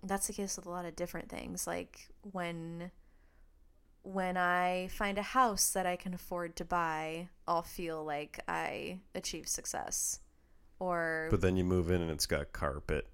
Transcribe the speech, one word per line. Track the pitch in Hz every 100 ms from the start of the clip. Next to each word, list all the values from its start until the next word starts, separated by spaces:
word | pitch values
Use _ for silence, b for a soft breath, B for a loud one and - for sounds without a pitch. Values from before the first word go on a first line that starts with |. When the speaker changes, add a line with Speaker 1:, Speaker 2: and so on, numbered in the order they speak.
Speaker 1:
that's | 190 196 196
the |
case | 208 196 -
with | 175
a |
lot | 180 175
of | 156
different | 175 - -
things. | - - 180 -
Like, | 175 170 - - - 202
when, | 185 175 170 165 170 175 - - - - - - - - - _ _
when | 190 190 185 180
I | 175 180 180 185 185
find | - 208 196
a |
house | 202 262 247 190 -
that | 196 185
I | 180
can | 190
afford | 180 - 180 170 170
to | 170
buy, | 175 165 156 160 160 175 - -
I'll | 170
feel | 170 - 165 160
like | 156 147 151 - -
I | 165 160 104 156 185 - -
achieved | - 165 -
success. | - - - - - - - - - _ - - -
Or | 185 170 165 160 160
Speaker 2:
But | 95
then | 92 92
you |
move | 90 92 82
in | 90
and | 82
it's | 76 -
got | 73 73
carpet. | - 73 71 - 76 -